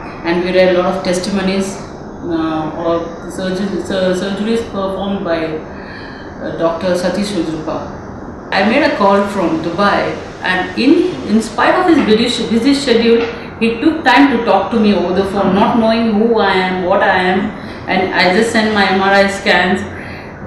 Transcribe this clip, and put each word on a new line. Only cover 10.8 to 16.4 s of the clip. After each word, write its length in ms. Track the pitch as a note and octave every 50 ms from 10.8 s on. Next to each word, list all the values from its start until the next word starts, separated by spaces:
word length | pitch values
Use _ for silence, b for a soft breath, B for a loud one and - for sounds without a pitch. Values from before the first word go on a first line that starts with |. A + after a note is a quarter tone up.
| A#3 C#4 E4+ F4 F4+ F4+ - - - G#3
in 120 | G#3 A3+
spite 320 | - - - - - - -
of 140 | F#4 F#4
his 180 | F4 D#4 C4 G3+
busy, 420 | G#3+ G#3+ A3+ B3 A#3+ - - G3+
busy 280 | - A3+ A3+ A#3 C#4 C#4
schedule, 500 | - - B3+ A3 G#3 A3+ A3+ A#3 A#3 - B B B B B B -
he 220 | A3+ A3+ A#3 -
took 220 | C#4+ D#4+ D4 - -
time 340 | B3+ B3 C4+ C#4 C#4 A#3
to 80 | G3+ -
talk 240 | G#3 F#3+ G3 - -
to 100 | A#3+ G#3+
me 140 | G#3 G3+ F#3+
over 220 | F3 F3 F#3 F#3
the 100 | G3 G3 -
phone, 240 | G3+ G3+ F#3+ F#3 F#3
not 240 | G3+ A3+ B3 A#3+ A#3
knowing 340 | A3 A3 A3+ A#3 A#3 A3+ G#3
who 240 | G#3 A3+ A#3+ A3+
I 160 | -